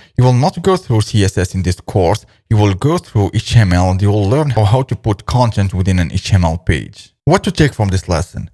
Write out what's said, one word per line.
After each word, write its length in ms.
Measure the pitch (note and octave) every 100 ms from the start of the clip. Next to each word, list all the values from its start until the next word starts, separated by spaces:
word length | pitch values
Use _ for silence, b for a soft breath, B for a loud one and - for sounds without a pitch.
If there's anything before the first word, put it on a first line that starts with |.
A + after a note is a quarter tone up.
| B -
You 80 | B2+
will 80 |
not 280 | B2 D#3 -
go 160 | F#3+ F#3
through 240 | - A2+
C 220 | - G#2+
S 140 | F#2+ -
S 180 | F2+ F#2+
in 80 |
this 180 | F2+ -
course. 440 | - G#2 E2+ G#2+ - b _
You 80 | G#2+
will 180 | G#2 F#2
go 220 | C#3+ E3+
through 340 | - A2 G2
H 200 | A2 -
T 60 | A#2+
M 140 | G2+
L 160 | F2 F#2
and 120 | F#2
you 80 | G2+
will 200 | G#2 G2
learn 220 | C3+ D3+
how, 140 | A2+ G#2
how 180 | B2+
to 120 | C3+ A2
put 300 | A2+ G2+ -
content 480 | B2 A#2+ G#2+ F#2+
within 260 | F#2 F#2+ F#2
an 120 | E2+
H 160 | F#2 -
T 60 | F#2+
M 100 | E2+
L 140 | E2
page. 540 | - D#2 G#1 - - _ -
What 180 | F#3 -
to 60 |
take 220 | - D3+
from 160 | - G2+
this 180 | F#2 -
lesson? 420 | E2 - G2+ G2+